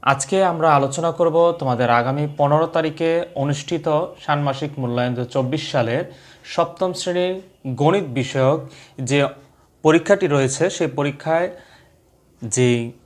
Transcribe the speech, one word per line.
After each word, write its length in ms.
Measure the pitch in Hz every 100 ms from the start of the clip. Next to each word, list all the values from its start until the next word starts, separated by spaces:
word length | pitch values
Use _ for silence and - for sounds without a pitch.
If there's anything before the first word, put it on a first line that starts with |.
আজকে 440 | 123 139 - 196 190
আমরা 300 | 170 160 143
আলোচনা 360 | 135 139 165
করব 400 | 170 170 160 170 170
তোমাদের 300 | 135 120 123
আগামী 380 | 117 120 139 147 147
পনেরো 300 | 143 151 160
তারিখে 580 | 165 156 151 165 165 175 -
অনুষ্ঠিত 680 | 139 143 - 165 165 151 180 - -
ষান্মাসিক 540 | 147 143 131 151 143
মূল্যায়ন 340 | 123 120 123
দুহাজার 180 | 123 123
চব্বিশ 400 | 139 127 151 -
সালের 340 | 143 117 123 175 - - -
সপ্তম 500 | - - 170 - 185
শ্রেণীর 480 | 180 - 180 180 185 - _ 135
গণিত 360 | 123 143 190
বিষয়ক 560 | 170 123 127 135 131 156 135 - - -
যে 300 | 127 143 139 - - _ _ _
পরীক্ষাটি 440 | 156 160 160 202 185
রয়েছে, 420 | 143 131 135 170
সেই 180 | 190 160
পরীক্ষায় 600 | 131 143 143 156 165 180 180 - - _ _ _ _ _ _
যে 500 | 117 123 123 120 117 123